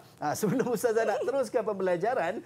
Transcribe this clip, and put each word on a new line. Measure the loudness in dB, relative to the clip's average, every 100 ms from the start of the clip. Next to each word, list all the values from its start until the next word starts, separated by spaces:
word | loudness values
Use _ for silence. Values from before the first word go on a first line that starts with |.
| -14
ah, | -6 -4
sebelum | 0 0 2 0
Ustazah | 0 2 2
nak | 2 0
teruskan | 0 0 0 0
pembelajaran, | -2 -2 0 0 0 0 -2 -4